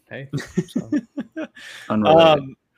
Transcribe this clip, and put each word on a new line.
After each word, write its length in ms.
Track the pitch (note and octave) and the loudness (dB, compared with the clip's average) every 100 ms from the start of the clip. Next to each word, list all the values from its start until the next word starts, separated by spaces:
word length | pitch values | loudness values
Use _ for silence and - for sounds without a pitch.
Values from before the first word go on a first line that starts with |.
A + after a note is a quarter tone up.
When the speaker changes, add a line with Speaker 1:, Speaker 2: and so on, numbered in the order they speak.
| _ | _
Speaker 1:
hey, 200 | A2+ C#3 C#3+ - - F3+ | -18 -12 -12 -8 -8 -6
so. 220 | - - D4 - C#4+ - D#4+ | -8 -6 -8 -8 -16 -14 -14
Speaker 2:
<laughs> 100 | D#4 _ - - - | -16 _ -20 -20 -6
Unrelated. 340 | G#2+ B2+ D#3+ E3 D3 | -2 4 6 6 4
Speaker 3:
Um, 160 | C3+ - _ | -2 -18 _